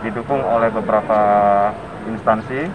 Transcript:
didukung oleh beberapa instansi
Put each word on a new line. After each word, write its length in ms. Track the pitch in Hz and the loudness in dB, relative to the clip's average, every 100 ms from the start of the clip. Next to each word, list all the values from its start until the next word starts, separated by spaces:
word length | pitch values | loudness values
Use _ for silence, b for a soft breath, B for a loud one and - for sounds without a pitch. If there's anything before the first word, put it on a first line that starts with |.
didukung 400 | 110 110 117 139 | -4 -6 -4 -2
oleh 240 | 131 117 113 | 0 2 2
beberapa 520 | 110 98 107 107 107 104 104 101 101 101 104 - - | 0 0 0 2 2 4 4 4 4 2 -2 -12 -12
instansi 640 | 107 110 104 110 110 131 165 | -8 -4 0 -2 -2 -6 -6